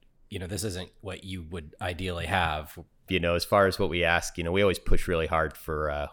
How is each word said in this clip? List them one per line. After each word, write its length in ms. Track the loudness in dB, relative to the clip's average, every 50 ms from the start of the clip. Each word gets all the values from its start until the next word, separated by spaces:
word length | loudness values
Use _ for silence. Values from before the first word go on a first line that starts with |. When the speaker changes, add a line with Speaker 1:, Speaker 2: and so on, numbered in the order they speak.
| _ _ _ _ -16 -12 -10
Speaker 1:
you 60 | -10
know, 80 | -8 -6
this 160 | -6 -6 -6
isn't 260 | -6 -6 -8 -10 -12 -16 -16
what 220 | -12 -12 -12 -12
you 220 | -12 -10 -10 -10 -10 -10
would 240 | -10 -12 -12 -12 -10 -8
ideally 460 | -6 -6 -4 -4 -4 -4 -4 -4 -2
have. 500 | 0 0 2 2 0 -2 -4 -8 -10 -16 -18 -20 _ _ _ _ -2
Speaker 2:
You 120 | 0 2
know, 160 | 2 2 2
as 80 | 0 2
far 240 | 2 4 6 6 6
as 100 | 4 2
what 100 | 0 0
we 140 | 0 2
ask, 340 | 2 2 2 2 0 -4 -6
you 60 | -6
know, 80 | -4 0
we 120 | 2 2
always 180 | 4 2 2 2
push 260 | 4 6 6 6 6
really 220 | 4 0 0 0 0
hard 280 | 0 0 0 0 -4
for, 340 | -8 -8 -6 -4 -4 -4 -4
uh, 180 | -4 -4 -6 -8